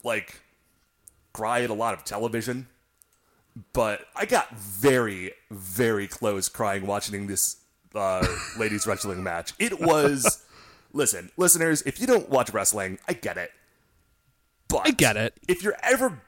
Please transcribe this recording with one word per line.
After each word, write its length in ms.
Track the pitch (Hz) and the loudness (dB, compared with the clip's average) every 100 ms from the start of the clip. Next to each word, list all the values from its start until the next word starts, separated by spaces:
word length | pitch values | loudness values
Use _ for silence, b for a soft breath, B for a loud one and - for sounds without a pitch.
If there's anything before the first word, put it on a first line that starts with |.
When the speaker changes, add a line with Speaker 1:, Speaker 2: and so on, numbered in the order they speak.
Speaker 1:
like, 360 | 120 110 - - _ _ _ _ _ _ - _ _ | -2 -2 -4 -18 _ _ _ _ _ _ -20 _ _
cry 300 | - 107 123 | -6 0 0
at 60 | 123 | 0
a 40 | |
lot 180 | 107 113 | 0 -2
of 100 | 95 | -2
television, 640 | - 104 117 117 117 127 127 _ _ _ _ _ _ _ _ - - | -6 -4 -2 -2 -4 -6 -8 _ _ _ _ _ _ _ _ -20 -6
but 320 | - 110 104 - | 0 0 0 -8
I 100 | - | -6
got 320 | 214 226 - 113 | 0 0 0 -10
very, 760 | 101 98 131 127 113 95 92 - _ | -12 2 4 6 2 -2 -8 -12 _
very 560 | 104 92 92 120 107 101 | -14 -10 0 2 2 -2
close 400 | - 110 101 92 | -2 0 0 -2
crying 380 | - 107 98 98 | -2 -2 0 -2
watching 400 | 101 - 101 101 | -2 -4 -6 -4
this, 300 | 95 - - _ _ _ | -2 -2 -4 _ _ _
uh, 320 | 107 98 92 90 - | -4 0 2 0 -2
<laughs> 160 | - 110 | -8 -2
ladies 280 | 110 104 104 | -2 0 -2
wrestling 360 | 98 101 92 | -2 -4 -4
match. 300 | 92 85 - - | -4 -4 -8 -4
It 200 | 233 - | -4 0
was, 640 | 165 156 143 139 120 - b b b b b | 4 6 6 4 0 0 b b b b b
listen, 360 | 139 127 92 90 - | 0 0 0 -8 0
listeners, 460 | 180 175 165 151 | 4 4 4 2
if 180 | 143 - | -2 -4
you 60 | 254 | 2
don't 240 | 240 - | 2 4
watch 200 | 131 120 | 0 2
wrestling, 440 | 107 98 107 95 95 - | 0 0 -2 -4 -6 -6
I 60 | |
get 240 | 113 104 90 | -6 -6 -6
it. 140 | 85 - _ _ _ _ _ _ _ _ _ _ _ | -10 -12 _ _ _ _ _ _ _ _ _ _ _
But 180 | 143 175 | 0 2
Speaker 2:
I 20 | |
get 240 | 247 131 107 | 4 4 4
it. 160 | 117 - - | -2 -4 -2
Speaker 1:
if 160 | 180 | 0
you're 140 | 196 - | 0 -2
ever 400 | - 262 254 143 | 2 2 2 -2